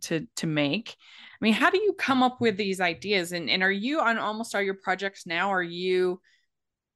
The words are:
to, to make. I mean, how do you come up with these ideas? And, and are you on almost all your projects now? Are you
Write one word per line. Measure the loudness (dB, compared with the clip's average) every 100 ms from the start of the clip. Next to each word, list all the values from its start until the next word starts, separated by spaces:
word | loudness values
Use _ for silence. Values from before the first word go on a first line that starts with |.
to, | -4 -4 -4 -6
to | -2
make. | 0 0 -2 -6 -16 -20 -20 -20
I | -2
mean, | 2
how | 4 4
do | 4
you | 2
come | 0 0 4
up | 2 2
with | 0 0
these | -2 0
ideas? | -2 -2 0 0 0
And, | -4 -2
and | 0
are | 2
you | 0 -2 0
on | 0 0
almost | -2 -4 -4
all | -2
your | -2
projects | -4 -2 -2 -4 -8 -6
now? | -2 0
Are | 0
you | -2 -4 0 2 2 -2 -10 _ _ _ _ _ _